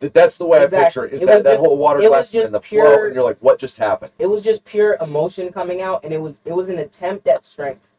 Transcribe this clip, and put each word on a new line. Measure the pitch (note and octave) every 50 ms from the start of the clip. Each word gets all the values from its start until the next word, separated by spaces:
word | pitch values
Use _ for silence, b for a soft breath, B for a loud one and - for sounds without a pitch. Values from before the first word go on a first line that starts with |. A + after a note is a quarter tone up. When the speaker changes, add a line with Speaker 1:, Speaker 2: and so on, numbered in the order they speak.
Speaker 1:
Th-, | C#3+ C#3+
that's | - E3 F3 D#3+ -
the | - F3
way | E3 D#3+ D3+
I | C#3
Speaker 2:
Exactly. | - F#3 F#3 F3
Speaker 1:
picture | E3 - B2+ A#2
it, | - C#3
is | C#3+
Speaker 2:
It | F3+
Speaker 1:
that, | G#3 G#3+
Speaker 2:
was | G#3 -
Speaker 1:
that | C#3
Speaker 2:
just, | C#3+ C#3 D#3+
Speaker 1:
whole | D#3 C#3+ C#3+
water | D3+ D3+ C#3+ C#3+
Speaker 2:
it | G#3+ A3
was | - C3+
Speaker 1:
glass | - -
Speaker 2:
just | A3+ A3+ A3
Speaker 1:
and | G#3+ G#3+
the | G#3
Speaker 2:
pure | - - G#3+ G#3+ A3 A3 A3
Speaker 1:
flow, | - -
and | - B2+
you're | B2+ B2
like, | A#2 - -
"What | A#2+ C3+ B2+ -
just | C3+ A#2 - -
happened?" | A2 G2+ F#2+ - - - _ -
Speaker 2:
It | E3
was | G3 G#3+ G#3
just | G3 A3 A3 G#3 _
pure | - G#3+ G#3 G#3 G#3 F#3+ E3
emotion | E3 D3+ D3 D3+ E3 F3+ - F#3+ F3+ F3+
coming | - F#3 F3 F3+ F3+ F#3
out, | F#3 F#3 F3+ - -
and | D#3
it | D#3 D#3
was, | D#3 D3 C#3 _ _
it | D#3
was | E3+ F#3 F#3 F#3+
an | F3+ D#3+
attempt | D3 - _ _ F3+ F3+ G3+ G3 -
at | F3+ - -
strength. | - _ _ - C#3+ C#3 - - _ _ _